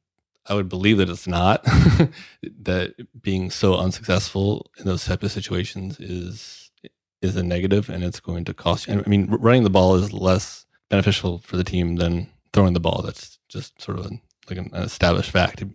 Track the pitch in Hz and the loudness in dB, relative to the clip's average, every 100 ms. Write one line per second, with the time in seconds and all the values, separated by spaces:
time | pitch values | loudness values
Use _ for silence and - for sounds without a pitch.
0 | _ _ _ _ - 101 92 90 104 101 | _ _ _ _ -6 -4 -4 0 2 4
1 | 90 87 90 85 92 110 123 80 160 104 | 2 -2 -4 2 2 2 4 4 6 6
2 | 139 - - _ - - 98 92 - - | 2 -2 -20 _ -18 -10 -4 -4 -4 -10
3 | - 120 98 95 92 - 101 90 92 - | -20 -10 -4 -4 -4 0 2 2 0 -4
4 | - 90 - 98 101 - - - 95 90 | -2 -2 0 -2 -2 -2 -8 -8 -4 -4
5 | - 92 101 101 - 175 - 101 95 - | -4 -4 -4 -6 -6 -6 -6 -8 -10 -12
6 | 98 90 90 107 - - - _ - _ | -10 -8 -10 -12 -18 -20 -20 _ -20 _
7 | _ _ 92 95 87 87 95 101 - 87 | _ _ -2 -2 -2 0 2 0 0 -4
8 | 87 - - 87 85 - - 90 - 101 | -6 -6 -8 -8 -8 -4 -2 -2 -2 -2
9 | 101 101 95 113 113 127 104 95 92 92 | 2 2 2 2 4 6 6 6 6 6
10 | 104 101 95 95 - - _ _ _ 101 | 2 0 2 2 0 -12 _ _ _ 0
11 | 95 - 90 87 - 90 90 90 87 85 | 2 0 -4 -6 -6 -4 -2 -2 0 0
12 | 85 87 - _ _ 104 92 87 87 - | 0 -2 -6 _ _ 2 4 2 0 -2
13 | - - - - _ 147 - _ - - | -6 -12 -18 -20 _ -14 -14 _ -10 -10
14 | 101 110 _ _ - 92 - 90 - - | -10 -14 _ _ -14 -12 -10 -8 -8 -2
15 | 101 98 - 92 - - 101 | 0 0 0 0 0 -2 -12